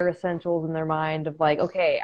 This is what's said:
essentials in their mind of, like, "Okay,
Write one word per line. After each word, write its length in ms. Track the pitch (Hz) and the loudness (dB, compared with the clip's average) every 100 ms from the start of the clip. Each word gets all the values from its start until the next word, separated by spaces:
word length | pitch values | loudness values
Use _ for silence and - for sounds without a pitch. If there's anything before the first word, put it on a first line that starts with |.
essentials 640 | 180 170 180 170 175 170 | -2 0 -2 -4 -2 -2
in 80 | 160 | -2
their 140 | 160 160 | -2 -2
mind 400 | 156 156 156 156 | -2 -2 -2 -4
of, 140 | 151 | 2
like, 180 | 156 151 | 2 4
"Okay, 420 | 175 190 165 139 | 0 2 2 2